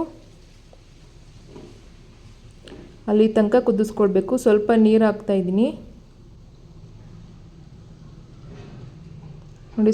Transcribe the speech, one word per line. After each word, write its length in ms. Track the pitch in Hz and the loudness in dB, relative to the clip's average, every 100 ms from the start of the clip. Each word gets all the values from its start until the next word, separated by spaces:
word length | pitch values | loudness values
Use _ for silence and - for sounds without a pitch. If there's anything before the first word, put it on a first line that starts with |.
| 320 - - - - - - - - - - - - - - - - - - - - - - - - - - - - - - | -6 -12 -20 -20 -20 -20 -20 -20 -20 -20 -20 -20 -20 -20 -20 -20 -20 -20 -20 -20 -20 -20 -20 -20 -20 -20 -20 -20 -20 -12 -2
ಅಲ್ಲಿ 180 | 214 220 220 | 2 4 2
ತನಕ 240 | 208 247 247 | 2 2 2
ಕುದಿಸ್ಕೊಳ್ಬೇಕು. 680 | 196 214 - 202 190 190 254 240 | -2 -2 0 0 0 -2 -2 2
ಸ್ವಲ್ಪ 240 | 214 208 226 220 | 2 2 4 4
ನೀರು 200 | 220 220 | 4 2
ಹಾಕ್ತಾಯಿದ್ದೀನಿ. 600 | 202 - 196 180 190 262 320 - - - - - - - - - - - - - - - - - - - - - - - - - - - - - - - - - - - - - - - - | 0 -2 -2 0 0 -2 -4 -18 -20 -20 -20 -20 -20 -20 -20 -20 -20 -20 -20 -20 -20 -20 -20 -20 -20 -20 -20 -20 -20 -20 -20 -20 -20 -20 -20 -20 -20 -20 -20 -20 -20 -20 -20 -20 -20 -12 0
ನೋಡಿ, 160 | 214 | 2